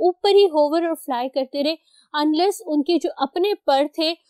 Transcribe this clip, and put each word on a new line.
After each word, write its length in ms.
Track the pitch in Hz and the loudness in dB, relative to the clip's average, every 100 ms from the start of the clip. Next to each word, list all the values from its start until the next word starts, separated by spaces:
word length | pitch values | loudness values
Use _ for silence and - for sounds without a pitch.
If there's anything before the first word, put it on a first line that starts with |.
| 359 | 0
ऊपर 260 | 359 403 403 | 0 2 4
ही 100 | 392 | 4
होवर 400 | 302 294 330 339 | 2 2 0 -2
और 80 | 320 | -6
फ्लाई 340 | - 240 262 | -6 -6 -4
करते 320 | 277 262 285 | -6 -6 -4
रहे 160 | 285 320 _ _ _ | -4 -4 _ _ _
unless 460 | 403 302 311 381 381 - | -2 0 2 0 -2 -2
उनके 300 | 294 285 339 | -2 0 0
जो 100 | 349 - | -2 -4
अपने 320 | 269 - 403 403 - | -6 -2 -2 -2 0
पर 200 | 269 294 - | 0 0 -2
थे 120 | 320 339 | -4 -4